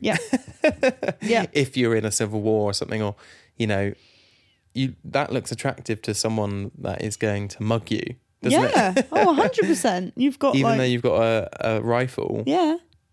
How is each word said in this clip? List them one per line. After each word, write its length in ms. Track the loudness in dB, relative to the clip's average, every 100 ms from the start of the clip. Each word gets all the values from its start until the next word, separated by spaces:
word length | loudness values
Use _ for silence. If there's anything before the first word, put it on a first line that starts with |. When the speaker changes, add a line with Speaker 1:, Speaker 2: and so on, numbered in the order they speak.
Speaker 1:
Yeah. 140 | -2 -2
Speaker 2:
<laughs> 60 | -2 -4 -4 -2 0 2 0 0 -4 -4
Speaker 1:
Yeah. 260 | 0 0 0
Speaker 2:
If 220 | 0 0 2
you're 200 | 2 2
in 100 | 0
a 60 |
civil 300 | -2 -2 -2
war 280 | 0 2 0
or 40 |
something, 280 | -2 -4 -2
or, 140 | -4 -6 -14 -20 _ -4
you 80 | -2
know, 280 | 0 -2 -6 _ _ _ _ _ _ _ -4
you, 180 | -4 -6 -4
that 280 | -2 -2
looks 180 | -4 -6
attractive 500 | -6 -6 -6 -6 -6
to 100 | -4
someone 560 | -4 -2 -2 -2 -4 -8 -8
that 240 | -8 -6
is 160 | -6 -4
going 300 | -2 -2 -6
to 140 | -4
mug 260 | -2 -2 -2
you, 260 | -4 -6 -10 _ _
doesn't 180 | 2 2
Speaker 1:
Yeah. 320 | 4 2 2 2
Speaker 2:
it? 120 | 0
<laughs> 40 |
Speaker 1:
Oh, 200 | 2 4
a 20 |
hundred 320 | 4 2 2 2
percent. 480 | 2 0 0 -4 0
You've 220 | 0 2
got, 160 | 2 4
Speaker 2:
Even 140 | 4
Speaker 1:
like 60 | 4
Speaker 2:
though 60 | 2
you've 160 | 2
got 180 | 2 2
a, 580 | 4 2 -2 -4 -2 0
a 40 |
rifle. 640 | 0 0 0 -4 -4 -4 0
Speaker 1:
Yeah. 320 | 2 2 0 -6 _ _